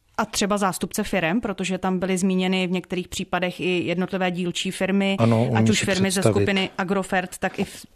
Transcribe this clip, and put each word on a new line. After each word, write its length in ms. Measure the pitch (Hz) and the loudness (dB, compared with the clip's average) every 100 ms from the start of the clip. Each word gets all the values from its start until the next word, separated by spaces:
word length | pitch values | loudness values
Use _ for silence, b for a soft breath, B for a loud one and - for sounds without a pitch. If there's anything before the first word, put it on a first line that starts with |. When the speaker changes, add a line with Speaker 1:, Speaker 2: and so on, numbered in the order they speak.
| _ - | _ -6
Speaker 1:
A 60 | |
třeba 340 | 220 - 196 202 | -4 -2 0 2
zástupce 440 | 196 - 175 - | 0 0 -4 -4
firem, 360 | 208 190 160 214 | -2 0 2 0
protože 380 | 226 190 180 185 | -2 -4 -4 -2
tam 200 | 190 185 | 0 0
byly 200 | 185 185 | 0 2
zmíněny 480 | 190 185 185 185 180 | 2 2 2 2 0
v 40 | |
některých 380 | 180 - 180 180 | -2 -2 -6 -6
případech 520 | - 180 175 180 - | -8 -4 -2 -2 -2
i 220 | 170 180 127 | -2 0 0
jednotlivé 440 | 175 180 190 185 | -2 -2 0 -2
dílčí 400 | 175 175 - 190 | -2 -4 -4 -4
firmy, 460 | - 185 196 196 196 | -2 0 2 2 2
Speaker 2:
Ano, 260 | 113 113 | 4 4
umím 120 | 127 113 | 2 2
Speaker 1:
ať 140 | 113 | 4
už 80 | - | 2
Speaker 2:
si 60 | |
Speaker 1:
firmy 260 | - 185 190 | 2 2 2
ze 100 | 190 | 2
Speaker 2:
představit. 240 | 143 202 | 4 4
Speaker 1:
skupiny 260 | 202 196 190 - | 2 2 -2 -4
Agrofert, 600 | 185 196 185 185 180 - | -2 -2 0 -2 -2 -4
tak 200 | 190 - | -6 -4
i 60 | |
v-, 220 | 196 - - | -6 -6 -20